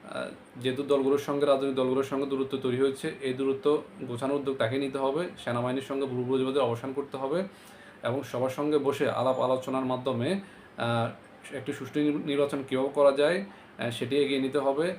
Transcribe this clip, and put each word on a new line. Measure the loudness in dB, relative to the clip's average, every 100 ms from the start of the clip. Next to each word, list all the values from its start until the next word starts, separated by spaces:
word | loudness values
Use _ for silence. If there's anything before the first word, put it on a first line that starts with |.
আহ, | -10 -8 -8 -10 -18 -6
যেহেতু | -4 -2
দলগুলোর | 2 2 4 2
সঙ্গে, | 0 0 4
রাজনৈতিক | 4 2 0
দলগুলোর | 2 2
সঙ্গে | 0 -2 -2
দূরত্ব | -2 -2 -2
তৈরি | -2 2
হয়েছে, | 2 0 -6 -4
এই | -4
দূরত্ব | -2 0 0 2 0 -2 -12
গোছানোর | -8 -4 -2 -2
উদ্যোগ | -2 0
তাকে | 0 0
নিতে | -2 0
হবে, | 0 0 -4 -6
সেনাবাহিনীর | -4 -2 0 -2
সঙ্গে | -4 -4 -2
ভুল | -2
বোঝাবুঝির | 0 2 2 2
অবসান | 2 0 -4
করতে | -6 -6 -6
হবে | -2 -2 -2 -8 -20 -20 -20 -8
এবং | -4 -4
সবার | -4 -2 -2
সঙ্গে | 0 2 4
বসে | 2 2 0
আলাপ | 2 2 2
আলোচনার | 2 0 0 -2 0
মাধ্যমে, | -2 -2 0 0 -2 -4 -20 -20 -4
আহ, | 0 0 0 -4 -18 -20 -12 -10
একটি | -6
সুষ্ঠু | -6 -4 0
নির-, | 2 0 0
নির্বাচন | 0 2 0 -2
কীভাবে | 0 0
করা | 6 6
যায়, | 8 4 2 -4 -14 -20 -6
আহ, | -6
সেটি | -4 0 2
এগিয়ে | 2 2
নিতে | 0 0
হবে | 0 0 0